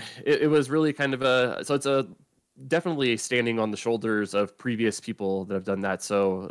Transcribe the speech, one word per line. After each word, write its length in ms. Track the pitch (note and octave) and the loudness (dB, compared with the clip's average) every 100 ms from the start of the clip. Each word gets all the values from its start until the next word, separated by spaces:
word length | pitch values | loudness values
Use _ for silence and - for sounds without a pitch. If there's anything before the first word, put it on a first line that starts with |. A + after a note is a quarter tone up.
| - - C#3 | -6 -6 0
it, 180 | D3 | 2
it 40 | D3+ | 4
was 220 | D3+ C3 | 4 4
really 240 | D#3 D#3 | 2 0
kind 200 | C#3+ C#3 | 0 -2
of 80 | C3 | 0
a, 420 | C3 B2+ B2 - A#2 | 2 4 2 -2 -2
so 80 | |
it's 120 | C#3+ C#3 | 0 2
a 220 | C3+ G2+ - _ _ _ - C3+ | 0 0 -8 _ _ _ -20 -2
definitely 480 | D#3+ F3 D3+ B2+ A2+ | 0 0 0 0 0
standing 420 | - B2 A#2 A2+ | 0 0 0 0
on 120 | A2 | 0
the 60 | G#2 | -2
shoulders 560 | A#2+ A2+ A2 G#2 G2+ | -2 -2 0 0 0
of 240 | G2+ G2 - | 0 -2 -4
previous 420 | B2 A2+ A2+ - | -6 0 0 -2
people 460 | - G#2+ G2 F#2+ F#2 | -6 -6 -2 -2 -4
that 80 | |
have 100 | F#2+ | -4
done 180 | F#2+ G2 | -4 -2
that. 220 | G2 F#2 | -2 -4
So, 400 | - G2+ G2 F#2+ F#2+ | -2 0 2 0 -4